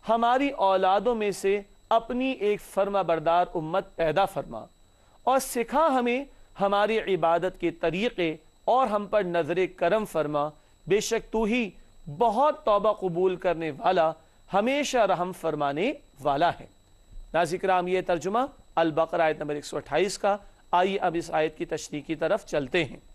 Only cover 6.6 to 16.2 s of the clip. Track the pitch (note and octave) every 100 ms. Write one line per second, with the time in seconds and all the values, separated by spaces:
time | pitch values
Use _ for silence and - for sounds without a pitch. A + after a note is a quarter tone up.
6.6 | G3 G3+ G#3 A3 G3+ F#3 E3 E3+ F3+ -
7.6 | E3+ E3 E3 E3+ A#3+ - E3+ E3 - _
8.6 | - A#3+ B3+ G#3 G3+ G#3+ F#3 E3+ D3+ F3
9.6 | F3+ - F3 A3 G#3 D#3+ D3 D3 D3+ -
10.6 | _ _ D3+ G3+ - A3+ - A3 A3 B3
11.6 | G#3 - - - E3 D3 A#3 G#3 C#4+ -
12.6 | - G#3 G#3+ G3+ F#3 E3+ F#3 F3+ F#3 E3
13.6 | E3 C3+ F3 F#3 D#3+ D#3 _ _ - F#3+
14.6 | A3+ C#4 C#4 B3 G3 E3+ F3+ F3+ D#3+ D3+
15.6 | C#3+ C#3+ A3+ D4+ - -